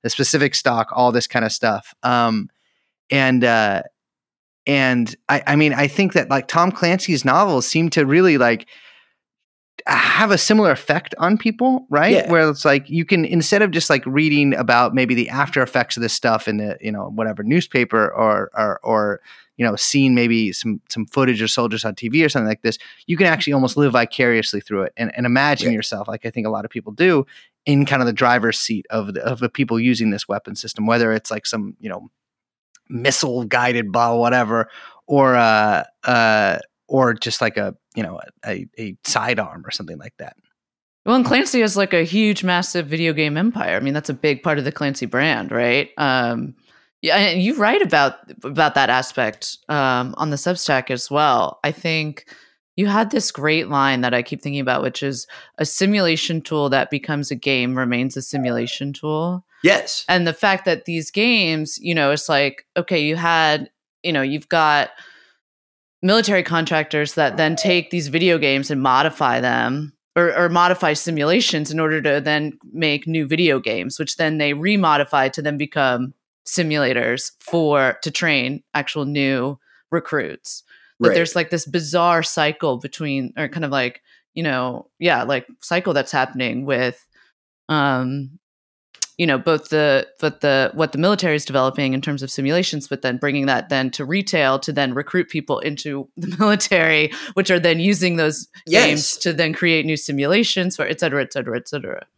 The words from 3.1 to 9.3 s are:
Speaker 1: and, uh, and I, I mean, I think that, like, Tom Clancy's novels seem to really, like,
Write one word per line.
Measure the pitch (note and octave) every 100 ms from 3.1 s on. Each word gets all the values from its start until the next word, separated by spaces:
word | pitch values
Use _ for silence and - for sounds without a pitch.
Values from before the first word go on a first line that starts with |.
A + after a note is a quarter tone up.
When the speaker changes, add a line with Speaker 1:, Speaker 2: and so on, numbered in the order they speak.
Speaker 1:
and, | C3+ C3 B2+
uh, | B2 A2+ G#2+ G2 - _ _ _ _ _ _ _
and | - C#3 C3 B2 A#2 B2+ -
I, | C#3+
I | -
mean, | C#3+ D3+
I | B2+ D3
think | C#3+ G3
that, | E3 -
like, | C3+ -
Tom | E3 F3+
Clancy's | - F3 F#3 - D3
novels | C3+ D3 G3+ C#3 A#2
seem | D#3+ E3
to | E3
really, | C3+ D#3 F#3 C#3+
like, | A#2+ A2+ - - - _ _ _ _